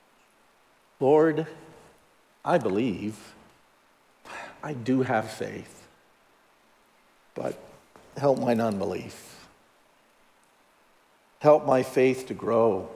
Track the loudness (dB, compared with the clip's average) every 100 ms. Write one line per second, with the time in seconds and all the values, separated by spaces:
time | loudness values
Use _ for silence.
0 | _ _ _ _ _ _ _ _ _ _
1 | 4 4 4 0 -6 -12 -20 -20 -20 _
2 | _ _ _ _ -2 0 0 -2 -2 -4
3 | -8 -12 -20 -20 -20 _ _ _ _ _
4 | _ _ -18 -16 -16 -14 -12 -8 -2 0
5 | 2 -2 -4 -10 -10 -10 -16 -20 -20 _
6 | _ _ _ _ _ _ _ _ _ _
7 | _ _ _ -10 -8 -10 -16 -20 _ -20
8 | -18 -2 0 2 2 0 0 -2 -4 -6
9 | -10 -18 -20 -20 -20 _ _ _ _ _
10 | _ _ _ _ _ _ _ _ _ _
11 | _ _ _ _ 6 6 4 2 2 2
12 | 4 2 -6 -8 0 2 2 2 -6